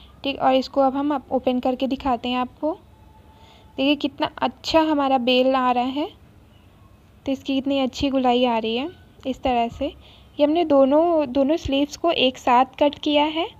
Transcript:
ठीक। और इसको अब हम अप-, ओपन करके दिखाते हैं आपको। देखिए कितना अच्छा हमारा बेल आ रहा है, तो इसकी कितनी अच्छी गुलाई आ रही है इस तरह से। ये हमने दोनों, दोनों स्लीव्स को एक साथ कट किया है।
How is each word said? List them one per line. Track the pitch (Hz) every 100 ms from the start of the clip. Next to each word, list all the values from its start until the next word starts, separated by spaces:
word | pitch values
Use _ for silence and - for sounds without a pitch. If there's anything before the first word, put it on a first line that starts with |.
| - -
ठीक। | 277 277
और | 262 262
इसको | 262 277
अब | 269 277
हम | 285 285
अप-, | -
ओपन | 262 254 247
करके | 262 254 262
दिखाते | 262 277 240 247
हैं | 254
आपको। | 254 - 302 381 - - - - - - - - - -
देखिए | 269 294
कितना | 277 - 302 -
अच्छा | 262 - - 320
हमारा | 311 294 269 269
बेल | 240 254 262 262
आ | 254
रहा | 247 254
है, | 269 370 - - - - - - - - - _ - -
तो |
इसकी | 269 - 269
कितनी | 269 277
अच्छी | 262 - 277
गुलाई | 269 254 240 247
आ | 226
रही | 220 233
है | 311 - - - 269
इस | 254
तरह | 269 240 233
से। | - 285
ये | - - - - -
हमने | 285 320 330
दोनों, | 277 269 294 339 320 277
दोनों | 262 269 330
स्लीव्स | - 269 285 -
को | 339
एक | - 254 254
साथ | - 240 254 -
कट | 294 285
किया | 302 294 302
है। | 311 381